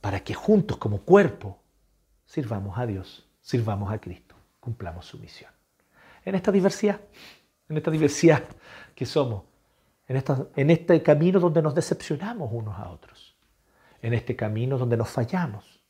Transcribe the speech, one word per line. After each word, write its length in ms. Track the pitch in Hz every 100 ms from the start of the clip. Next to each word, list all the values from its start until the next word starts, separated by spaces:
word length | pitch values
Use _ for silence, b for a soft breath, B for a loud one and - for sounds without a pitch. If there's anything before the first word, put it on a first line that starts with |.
Para 240 | - 95
que 100 | -
juntos 440 | 104 - 214 - 113
como 240 | 110 104
cuerpo 600 | - 190 175 - 104 - _ _ _ _ _ _ _
sirvamos 500 | - 120 110 98 92
a 100 | 123
Dios, 420 | 95 90 - _ _
sirvamos 520 | - 127 113 101 98
a 80 | 107
Cristo, 340 | - 87 _ _ _ _
cumplamos 480 | - 113 85 82 -
su 120 | -
misión. 340 | - - - _ _ _ b b b b
En 100 | -
esta 160 | 190 185
diversidad 500 | 196 190 185 208 196 - B B B B _ _
en 60 | 156
esta 140 | 151
diversidad 540 | 156 151 147 165 151 - - B B B
que 120 | - 123
somos, 380 | 156 135 104 - _ _ _ _ _ _
en 80 | 131
esta, 320 | 135 135 - -
en 140 | 143
este 320 | 165 165 170
camino 360 | - 147 170 190
donde 240 | 175 160
nos 120 | 151
decepcionamos 760 | 147 156 - - 143 202 240 139
unos 240 | 117 107 90
a 140 | 101
otros, 460 | 82 - - - _ _ _ b b b b
en 100 | 113
este 240 | 117 - 123
camino 400 | 110 107 127 135
donde 200 | 123 117
nos 120 | 110
fallamos 720 | - 117 185 165 104 - _ _